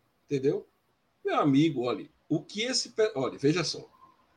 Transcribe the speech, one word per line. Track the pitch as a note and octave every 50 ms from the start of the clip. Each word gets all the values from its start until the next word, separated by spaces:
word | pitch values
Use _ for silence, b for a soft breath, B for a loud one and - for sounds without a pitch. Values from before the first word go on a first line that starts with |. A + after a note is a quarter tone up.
| _ _ _ _ _
Entendeu? | - C#3+ C3 C3 C#3+ F#3 - - _ _ _ _ _ _ _ _ _ _ _ -
Meu | G4+ E4+ B3
amigo, | F3 C#3+ C3+ C#3+ D#3+ D#3+ C3+ A#2+ B2
olha, | B2 G#2+ F2+ - - _ _ _ -
o | D3 -
que | - - - G#3 A#3
esse | C4 B3+ - - -
pe-, | - A3+ G#3+ A3 -
olha, | C3+ B2+ - -
veja | - C3+ D3 E3 F3 D3
só. | - - - - - _ _ - - _ _ _ _ _